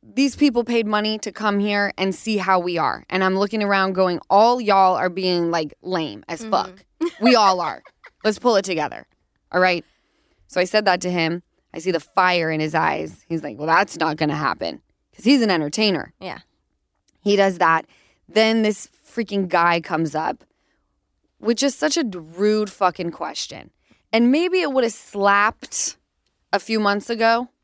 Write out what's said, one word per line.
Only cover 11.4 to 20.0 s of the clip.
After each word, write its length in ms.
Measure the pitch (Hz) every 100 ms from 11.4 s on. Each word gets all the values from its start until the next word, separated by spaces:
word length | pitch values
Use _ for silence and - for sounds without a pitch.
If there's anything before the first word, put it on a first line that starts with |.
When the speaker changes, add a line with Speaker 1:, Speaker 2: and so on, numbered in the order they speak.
| _ _ _
Speaker 1:
I 60 | -
see 120 | 165
the 80 | 165
fire 500 | - - 180 175 160
in 80 | 156
his 140 | 156 160
eyes. 480 | 160 151 156 - _
He's 160 | 165
like, 140 | 147 110
"Well, 100 | 156
that's 300 | 165 196 170
not 200 | 160 151
gonna 180 | 151 151
happen," 460 | 147 - 87 - _ _ _ _
'cause 100 | 220
he's 160 | 277
an 100 | 220
entertainer. 600 | 175 147 - 214 175 - _
Speaker 2:
Yeah. 200 | 185 - _ _ _ _ _ _ _ _
Speaker 1:
He 140 | 202 202
does 220 | 196 175
that. 260 | 170 160 - _ _ _ _
Then 340 | 214 220 226
this 240 | 214 214 - _ _
freaking 400 | - 214 202 185
guy 320 | 175 170 170
comes 340 | 165 160